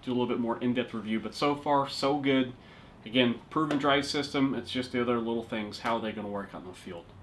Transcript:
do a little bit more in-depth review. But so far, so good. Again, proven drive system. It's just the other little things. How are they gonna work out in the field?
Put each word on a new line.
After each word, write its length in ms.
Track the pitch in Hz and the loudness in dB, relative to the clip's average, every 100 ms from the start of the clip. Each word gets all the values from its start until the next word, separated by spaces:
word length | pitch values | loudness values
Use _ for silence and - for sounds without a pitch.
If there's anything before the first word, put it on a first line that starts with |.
do 80 | - | 0
a 20 | |
little 140 | 123 120 | 0 2
bit 120 | 120 | 0
more 200 | 117 117 | 0 0
in-depth 340 | 123 123 117 | 0 0 0
review. 260 | 113 104 110 | -4 -4 -4
But 140 | 107 | -4
so 220 | - 143 143 | 0 0 0
far, 340 | 151 143 135 | 2 2 2
so 300 | - 139 143 | 0 0 2
good. 340 | 139 135 123 - - - - - | 4 4 2 -4 -18 -20 -20 -18
Again, 360 | 110 120 120 117 - | -2 4 4 2 -2
proven 300 | 156 156 147 | -2 2 2
drive 260 | 143 139 139 | 4 2 2
system. 480 | 151 139 147 135 | -2 -2 2 2
It's 160 | 113 117 | 0 -4
just 220 | 127 127 | -6 -2
the 100 | 123 | 0
other 160 | 120 120 | 2 2
little 260 | 113 117 | 0 -4
things. 360 | 113 113 104 104 | -4 -6 -6 -4
How 160 | 120 117 | -2 -2
are 60 | |
they 100 | 107 | -2
gonna 160 | 107 104 | -6 -6
work 220 | 101 98 | -6 -8
out 80 | 78 | -12
in 60 | 90 | -12
the 60 | 90 | -14
field? 300 | - 85 - - | -12 -12 -14 -20